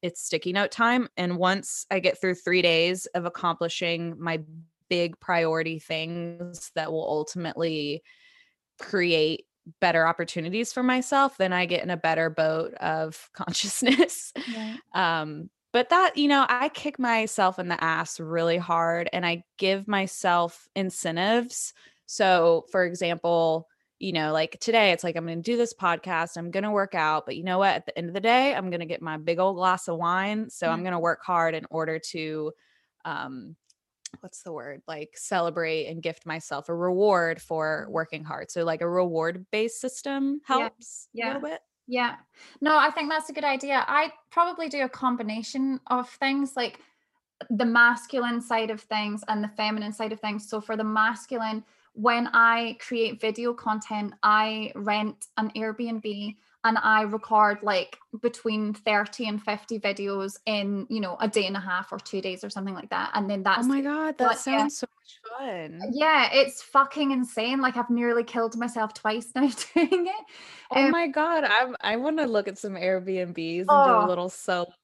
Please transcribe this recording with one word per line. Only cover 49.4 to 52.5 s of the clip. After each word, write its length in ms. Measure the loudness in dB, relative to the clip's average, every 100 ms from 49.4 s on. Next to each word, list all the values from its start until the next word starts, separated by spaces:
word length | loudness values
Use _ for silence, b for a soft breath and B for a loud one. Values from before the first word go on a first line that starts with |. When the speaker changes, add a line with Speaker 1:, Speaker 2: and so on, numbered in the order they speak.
Speaker 2:
the 40 | -2
feminine 440 | -4 -4 -2 -6
side 200 | -6 -6
of 80 | -4
things. 280 | -6 -6 -6
So 120 | -8
for 160 | -4 -4
the 80 |
masculine, 800 | 0 2 2 0 -6 -6 -4 -6 b b b
when 340 | 0 2 2 2
I 420 | 6 6